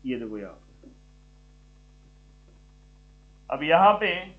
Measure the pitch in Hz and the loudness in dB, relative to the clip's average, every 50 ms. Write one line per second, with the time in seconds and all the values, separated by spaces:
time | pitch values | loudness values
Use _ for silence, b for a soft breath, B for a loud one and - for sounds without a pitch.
0 | - 127 127 113 117 107 107 104 101 92 80 - - - - - - - - - | -6 -8 -8 -8 -8 -12 -12 -12 -14 -16 -18 -20 -20 -20 -20 -20 -20 -20 -20 -20
1 | - - - - - - - - - - - - - - - - - - - - | -20 -20 -20 -20 -20 -20 -20 -20 -20 -20 -20 -20 -20 -20 -20 -20 -20 -20 -20 -20
2 | - - - - - - - - - - - - - - - - - - - - | -20 -20 -20 -20 -20 -20 -20 -20 -20 -20 -20 -20 -20 -20 -20 -20 -20 -20 -20 -20
3 | - - - - - - - - - - 135 139 147 151 165 175 190 208 208 208 | -20 -20 -20 -20 -20 -20 -20 -20 -12 -10 -8 -6 2 2 4 6 6 6 4 4
4 | 214 190 175 180 185 190 - | 0 -4 -4 -6 -10 -14 -20